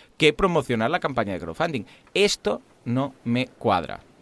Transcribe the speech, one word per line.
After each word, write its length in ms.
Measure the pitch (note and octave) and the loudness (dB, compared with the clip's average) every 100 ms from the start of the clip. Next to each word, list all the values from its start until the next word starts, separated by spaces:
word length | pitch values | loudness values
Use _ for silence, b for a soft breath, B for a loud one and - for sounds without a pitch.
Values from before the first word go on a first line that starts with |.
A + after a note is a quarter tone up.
| B - | B 2
que 140 | D#3 | 2
promocionar 560 | - F#3+ E3 C3+ A#2 A2+ | 4 2 0 0 0 0
la 100 | E3+ | -2
campaña 320 | D#3+ B2+ G2+ | -2 -2 -2
de 80 | F2+ | -4
crowdfunding. 440 | E2 E2 E3+ C#3 G2 B B | -8 -4 -4 -4 -8 B B
Esto 480 | F3 G3+ - G#3 - - _ | 0 2 0 -4 -4 -8 _
no 280 | - B2 C#3 - | -4 -2 -2 -6
me 220 | A#2+ A#2+ B2+ | -2 -2 -2
cuadra, 520 | - A#2 F#2 D2 G1+ - _ | -2 2 2 0 -10 -14 _